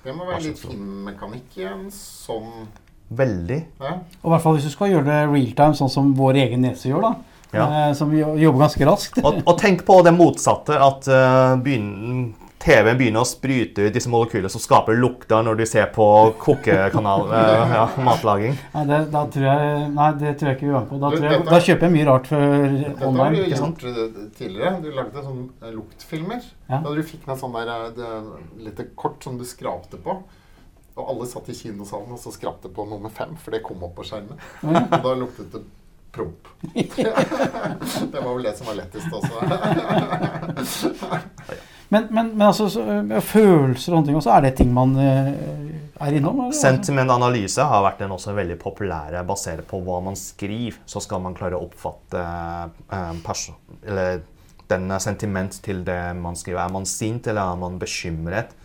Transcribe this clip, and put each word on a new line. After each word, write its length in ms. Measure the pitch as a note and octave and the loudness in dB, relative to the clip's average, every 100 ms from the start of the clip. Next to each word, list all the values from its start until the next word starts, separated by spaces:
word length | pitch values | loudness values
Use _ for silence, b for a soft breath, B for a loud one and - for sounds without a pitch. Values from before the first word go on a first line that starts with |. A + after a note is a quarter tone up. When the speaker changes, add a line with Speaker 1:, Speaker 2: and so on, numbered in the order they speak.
Speaker 1:
Det 80 | C3 | -14
må 100 | D#3 | -10
Speaker 2:
Hva 80 | F3+ | -8
Speaker 1:
være 80 | E3 | -8
litt 160 | D#3 - | -8 -10
Speaker 2:
slags 60 | |
lukt. 100 | - | -14
Speaker 1:
fin 300 | A2 G2 G2 | -12 -12 -12
mekanikk 520 | G2 G2 G2+ B2 - F#3+ | -14 -14 -14 -16 -16 -14
i 40 | |
en 260 | F#3 G3 G3 | -12 -12 -14
sånn 760 | - - - - A2+ A2+ A#2 G#2+ - _ - - | -16 -20 -18 -12 -10 -10 -16 -18 -20 _ -20 -12
Speaker 2:
Veldig. 560 | A2+ C3+ F#2 E2+ C#3+ E3 - | -2 -2 -2 -4 -6 -8 -12
Speaker 1:
Ja. 120 | C3+ F3+ - - | -10 -10 -12 -8
Speaker 3:
Og 40 | E3 | 0
i 20 | |
hvert 80 | E3 | 2
fall 120 | D#3+ D#3 | 4 2
hvis 80 | |
du 60 | D3 | 0
skal 180 | - G3+ | -2 2
gjøre 160 | F3 | 2
det 240 | C#3 D3+ D3 | 2 2 2
real 200 | D3 A#2+ | 2 2
time, 200 | B2 D3+ | 4 4
sånn 160 | - C3 | 4 0
som 240 | C#3 C#3 | 2 2
vår 200 | C3 C3+ | 4 4
egen 260 | C#3 B2+ B2 | 4 2 2
nese 260 | B2+ - C3 | 0 -2 -2
gjør 140 | D3+ | 0
da, 120 | A3 - b b b | 0 -2 b b b
Speaker 2:
Ja. 340 | G#2+ C3 D3+ D3 | 0 2 2 0
Speaker 3:
eh, 40 | |
som 180 | C#3 D3+ | 0 0
jo-, 240 | D#3 D3+ D3+ | 2 0 4
jobber 300 | D#3+ C3 D3+ | 4 6 4
ganske 200 | - C#3+ | 4 2
raskt. 320 | G3+ - - | 2 0 0
Speaker 2:
Og, 180 | C#3+ F#3+ - | 2 2 2
og 120 | E3+ | 4
tenk 260 | G#3 F3+ - | 4 2 8
på 140 | F#3 | 8
det 120 | E3+ | 10
motsatte, 640 | E3+ D#3 C3 B2 G#2 - D3+ | 8 6 6 0 0 0 4
at, 320 | C#3 C#3 C3+ | 4 4 4
eh, 480 | C3 C3 C3 C3 C3 | 6 8 6 6 4
begyn-, 680 | C3 B2+ G#2 G2+ A#2 B2+ A#2+ - - - | 0 -2 -4 -8 -6 -4 -6 -10 -20 -2
T 80 | F3 | 4
V-en 240 | B2+ G#2+ B2+ | 6 6 4
begynner 240 | A#2+ A2 | 2 2
å 80 | B2 | 0
sprute 540 | - C3 C3 G#2 - | -2 -2 0 -2 0
ut 80 | G#2 | 0
disse 160 | A#2 A#2+ | 0 0
molekylene 400 | A#2 A2+ A2 F#2 | 0 0 -2 -4
som 120 | A#2 | -6
skaper 340 | - A#2+ A2 A#2 | 4 4 4 2
lukter 460 | B2 - - A2 | 2 0 0 2
når 140 | A#2+ G#2+ | 2 0
du 60 | A2 | 2
ser 180 | A2 G2 | 2 2
på 140 | - G#2 G#2 A2 A2 | 4 8 10 8 4
kokekanal, 840 | - C3+ G#2+ G2 G2 A2+ G#2 G2 G2+ | 0 2 2 2 2 2 2 0 2
Speaker 3:
<laughs> 60 | A2+ | 4
Speaker 2:
eh, 380 | A2 A2 A#2 A2+ | 4 4 4 2
ja, 60 | A2 - | 0 0
matlaging. 540 | B2+ A2+ A2+ G2+ A2+ C#3 - | 0 2 2 2 0 -4 -6
Speaker 3:
Ja, 120 | D3+ C#3+ | -4 0
det, 120 | D3 D3+ | 0 0
da 120 | D3+ D3 | -2 -2
tror 180 | C#3+ | 0
jeg, 380 | C3+ D3 D3 D3 D3 | 2 2 0 -2 -2
nei, 140 | D3 D3+ C#3+ | 2 2 2
det 160 | D3 C#3+ | -4 -2
tror 100 | D3 | -2
jeg 80 | C3+ | -2
ikke 100 | C#3+ | -2
vi 60 | |
var 140 | C#3 G#2+ | -2 -2
med 20 | |
på. 120 | C#3 | -4
Da 80 | C#3+ | -2
Speaker 1:
Du, 60 | D#3 | 0
Speaker 3:
tror 80 | D3 | 2
jeg, 120 | D#3 | 2
Speaker 1:
dette 100 | D#3+ | 4
Speaker 3:
da 60 | E3+ | 4
kjøper 240 | F3 E3 | 6 4
jeg 80 | E3+ | 4
mye 140 | D#3+ D3 | 4 4
rart 220 | C3 - | 2 2
for 100 | D3 | 2
Speaker 1:
dette 540 | C#3+ C#3+ C#3 C#3 D3 C#3 | 4 4 2 0 -2 -4
har 60 | C3+ | 0
Speaker 3:
online. 240 | C3 C#3+ | 2 2
Speaker 1:
du 80 | E3 | 2
Speaker 2:
Ikke 80 | F3+ | 0
Speaker 1:
gjort, 100 | C3+ | 0
Speaker 2:
sant? 240 | D3 E3 | -2 -6
Speaker 1:
eh, 400 | B2 A#2 A2+ G2+ G#2+ - | -8 -6 -6 -8 -16 -12
tidligere. 420 | F#2+ G2 D#3+ F#3 | -12 -4 -4 -4
Du 80 | D3+ C3+ | -6 -8
lagde 300 | B2 C#3+ C#3 | -8 -10 -12
sånne, 180 | B2+ B2+ - | -12 -14 -16
eh, 140 | A2+ A2+ | -14 -14
luktfilmer. 640 | A2 - - D#3 F3+ A#3+ - - - | -16 -20 -12 -10 -8 -10 -12 -20 -8
Speaker 3:
Ja. 80 | C3 | -6
Speaker 1:
Da 140 | D3 D3+ | -4 -6
du 60 | |
fikk 240 | D#3+ - - | -6 -12 -12
ned 80 | C3 | -8
sånn 100 | B2+ | -8
der, 160 | A#2 A#2 | -6 -8
eh, 240 | A#2 A2+ A2+ | -8 -10 -12
det, 100 | A#2 A2 A2 D#2 E2+ G#2+ | -12 -12 -14 -18 -20 -18
lite 240 | A2 - A#2 - | -16 -14 -16 -10
kort 240 | D3+ C#3+ | -10 -10
som 140 | C#3+ B2 | -12 -12
du 80 | |
skrapte 560 | A#2+ - B2 - - - | -12 -12 -10 -10 -14 -12
på. 160 | D#3+ F#3 - b b b b _ _ | -10 -10 -12 b b b b _ _
Og 120 | - B2+ | -14 -10
alle 160 | A#2 B2 | -8 -8
satt 220 | A2 - | -12 -14
i 80 | A#2 | -14
kinosalen 580 | A#2 G2+ G2+ G#2 A2 A#2+ | -14 -14 -12 -12 -12 -16
og 40 | |
så 100 | A#2+ | -16
skrapte 400 | - A#2+ - F#2+ | -12 -12 -12 -14
på 160 | F2+ G#2 | -12 -10
nummer 220 | G#2 A2 | -10 -12
fem, 240 | - - D#3+ | -12 -12 -12
for 140 | - | -10
det 80 | A2 | -8
kom 200 | - F#2 | -8 -12
opp 120 | F2 - | -14 -14
på 100 | G2+ | -14
skjermen. 320 | G#2+ G2+ - B B | -14 -14 -18 B B
Speaker 3:
Ja. 240 | D#3 E3 B2 | 0 0 2
Speaker 1:
Og 160 | D#3+ | 0
da 100 | B2+ | 0
luktet 380 | B2+ B2 - F#2 | -4 -6 -12 -16
det 80 | - - - _ _ - | -16 -18 -20 _ _ -18
promp. 360 | A#2+ F2 - - _ | -12 -12 -12 -20 _
<laughs> 140 | D#3+ | -10
Det 1500 | A#3+ - - A3 - - - E3+ A#3 G#3 - - - - C#3+ | -6 -6 -2 -2 0 -2 -2 -4 -4 -8 -8 -8 -6 -6 -6
var 80 | B2+ | -6
vel 140 | B2 A2+ | -4 -6
det 60 | |
som 140 | G#2 A#2+ | -8 -10
var 60 | G#2 | -10
lettest 340 | - G#2+ E2 | -10 -10 -10
også. 220 | G#2+ - A2+ | -6 -6 -4
<laughs> 1900 | F#3 - - E3 - D#3+ - F3+ E3 D#3+ E3 C#3 B2+ - - - - F3 - - B B B B B | -2 -2 0 -2 0 -2 -2 -4 -6 -6 -10 -8 -8 -4 -6 -6 -8 -8 -10 -18 B B B B B
Speaker 3:
Men, 180 | G#3 G#3+ | 0 2
men, 220 | A3 A3+ | -2 -2
men 140 | G#3+ G#3 | 4 4
altså, 160 | F3 G#3 | 4 0
så, 100 | G#3+ | -2
eh, 380 | G#3+ G#3 G#3 A3 | -2 -4 -2 -2
følelser 720 | - G#3+ G#3 D#3+ C3+ B2+ - | 2 6 8 6 4 0 0
og 60 | E3 | 0
sånne 100 | C#3+ | 2
ting 80 | D3+ | 2
også, 120 | A#3 | 4
er 140 | G3 C3+ | 6 4
det 80 | C3+ | 4
ting 140 | B2+ | 2
man, 220 | B2 C3 C3+ | 4 2 4
eh, 320 | C#3 C3+ C3+ - D3+ D3 D3 D#3 D3 - | 4 2 0 -4 -8 -10 -10 -12 -16 -8
er 160 | C#3+ D3 | -2 0
innom, 240 | D3+ C4 | 0 -2
eller? 160 | B3 G#3 | -2 2
Speaker 2:
Sentimentanalyse 1080 | C#3 C3 - C#3 C3 A#2+ B2 B2 F#2+ - | 2 2 0 0 2 2 2 0 -2 -2
har 220 | C#3+ G#2+ | 2 2
vært 160 | G2 - | 2 -2
en 120 | G2 F#2 | -8 -8
også 160 | G#2 | -6
veldig 220 | G2+ F2 E2 | -4 -4 -6
populære, 640 | G2 - G2 D#2+ D2+ F2 F2+ | -10 -8 -6 -6 -8 -8 -6
basert 360 | G2 F#2 D#2+ E2 | -6 -6 -10 -10
på 120 | F#2+ | -8
hva 180 | F#2 F2+ | -6 -6
man 140 | F#2+ F#2+ | -6 -10
skriver, 600 | - - G2+ A2 A#2 - - | -14 -10 -8 -6 -8 -10 -12
så 160 | G#2 | -12
skal 180 | - F#2+ | -8 -8
man 140 | F#2 F2 | -8 -8
klare 160 | F#2 | -6
å 140 | F2+ F2 | -6 -8
oppfatte, 560 | - - - _ F#2 E2+ E2+ E2+ E2+ E2+ - - | -12 -14 -14 _ -8 -6 -8 -8 -10 -12 -16 -10
eh, 260 | G2 E2+ E2 | -8 -8 -10
perso-, 320 | - - - D#2+ _ - | -10 -10 -10 -16 _ -18
eller 440 | - F#2+ F2+ F2+ E2 b b b - | -8 -4 -2 -4 -10 b b b -4
den, 220 | F#2 F#2 | -4 -2
eh, 80 | F#2+ | -4
sentiment 640 | G#2+ G2 G#2 F#2+ G2 - | -6 -6 -4 -4 -6 -8
til 220 | - F#2 | -10 -8
det 160 | F2+ F2+ F2 | -6 -6 -6
man 200 | F2 F2 | -8 -10
skriver. 300 | F2 - F2+ | -10 -8 -6
Er 80 | F2+ | -4
man 160 | F#2+ F#2+ | -6 -8
sint, 400 | - A2 A#2+ A#2+ | -6 -6 -6 -4
eller 240 | G#2+ F#2 | -4 -4
er 80 | F2+ | -4
man 180 | F2+ F2+ | -6 -8
bekymret? 800 | - - F2+ D#2+ E2 G2 A#2 - | -8 -8 -8 -6 -6 -6 -8 -16